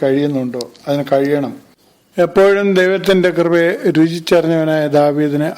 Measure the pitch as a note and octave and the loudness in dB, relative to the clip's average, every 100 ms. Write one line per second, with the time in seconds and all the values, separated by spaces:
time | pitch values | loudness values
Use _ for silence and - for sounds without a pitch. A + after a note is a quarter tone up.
0 | C#3 C3+ D3 C3+ B2 B2 A#2+ - - C#3+ | -2 0 -2 -4 -6 -8 -10 -10 -6 -4
1 | C#3 C#3 C#3 C#3+ B2+ - - _ _ _ | -2 -2 0 -2 -4 -10 -20 _ _ _
2 | _ - E3+ G3 G3 G3+ G3+ F#3 F#3 F#3+ | _ -4 0 2 4 2 0 2 0 0
3 | F3 F#3+ F3+ E3 E3+ E3+ E3+ - G3 D#3 | 0 2 2 0 0 2 0 0 0 2
4 | E3 E3+ E3 F3 D#3+ E3 D#3 D#3 D3 D3 | 0 -2 0 0 2 0 0 0 0 2
5 | D3 D3 D3+ D3 D3+ | 2 0 -2 -2 -4